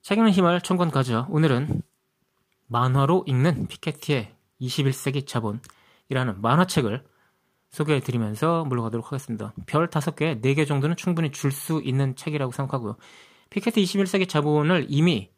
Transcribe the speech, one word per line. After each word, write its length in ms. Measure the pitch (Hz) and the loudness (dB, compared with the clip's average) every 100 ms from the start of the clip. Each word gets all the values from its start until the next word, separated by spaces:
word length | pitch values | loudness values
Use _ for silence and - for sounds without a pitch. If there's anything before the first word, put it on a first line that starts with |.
책 160 | - 208 | 0 4
읽는 140 | 226 | 4
힘을 280 | 190 175 175 | 6 4 2
총괄 300 | - 185 175 | 0 0 2
가져. 360 | 139 127 113 135 | 2 2 0 0
오늘은 520 | 156 160 127 151 - - _ _ _ _ _ _ _ _ | 2 4 2 0 -4 -6 _ _ _ _ _ _ _ _
만화로 580 | 120 127 135 139 180 - | 0 2 4 4 2 2
읽는 420 | 127 135 - - | 2 2 0 -4
피케티의 680 | - - - - 139 107 _ _ _ | -6 -8 -6 -2 -2 -2 _ _ _
이십일 340 | 127 139 135 | -6 0 0
세기 320 | 135 139 135 | 0 -2 -4
자본이라는 1160 | 135 120 110 107 - _ _ _ _ 131 127 95 | -4 -4 -4 -6 -12 _ _ _ _ -2 -2 -2
만화책을 640 | 113 151 180 - 113 120 - _ _ _ _ _ _ | 2 4 4 2 0 -4 -10 _ _ _ _ _ _
소개해드리면서 960 | - 151 143 127 120 110 107 160 165 | -6 0 0 0 -2 -4 -2 0 0
물러가도록 420 | 151 123 113 113 - | 0 -2 -2 -6 -6
하겠습니다. 460 | 135 - 110 107 - - | -10 -8 -8 -8 -12 -2
별 220 | 151 170 | 0 0
다섯 280 | 160 151 143 | -2 -4 -2
개, 240 | 156 120 | -4 0
네 140 | 127 | 0
개 100 | 139 | 2
정도는 320 | 147 143 147 170 | 2 0 0 -2
충분히 340 | 185 165 160 | -2 0 -2
줄 220 | - 143 | -2 -2
수 280 | 139 - 160 | -2 -4 -4
있는 320 | - 131 135 127 | 0 0 0 -4
책이라고 360 | - 151 131 | -6 -4 -4
생각하고요. 440 | 123 135 135 110 113 - - - _ _ | -4 -4 -4 -6 -10 -16 -20 -20 _ _
피케티 300 | 202 233 226 | -4 0 2
이십일 240 | 185 202 190 | 2 0 0
세기 200 | 196 185 | 0 0
자본을 600 | 151 147 151 151 180 - | 0 2 2 2 0 0
이미 420 | 143 175 123 101 | 2 2 2 -6